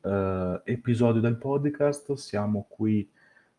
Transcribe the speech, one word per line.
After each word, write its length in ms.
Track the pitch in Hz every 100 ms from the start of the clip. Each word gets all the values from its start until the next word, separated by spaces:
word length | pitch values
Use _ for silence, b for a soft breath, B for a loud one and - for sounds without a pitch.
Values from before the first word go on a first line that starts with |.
eh, 600 | 95 98 95 92 90 90
episodio 560 | - 123 123 117 117 113
del 160 | 117 117
podcast. 800 | 135 143 147 147 147 143 -
Siamo 520 | 139 - 104 107 104 -
qui 400 | - 110 107 101 b b b b